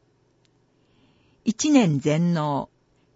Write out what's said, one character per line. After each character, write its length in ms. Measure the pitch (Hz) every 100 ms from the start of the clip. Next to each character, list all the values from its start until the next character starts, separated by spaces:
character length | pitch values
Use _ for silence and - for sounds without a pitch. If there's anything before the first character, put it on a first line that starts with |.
| _ _ _ _ _ _ _ _ _ _ _ _ _ _ 240
一 240 | - 302
年 300 | 277 190 139
全 340 | 147 156 175
納、 360 | 170 151 139 - _ _ _ _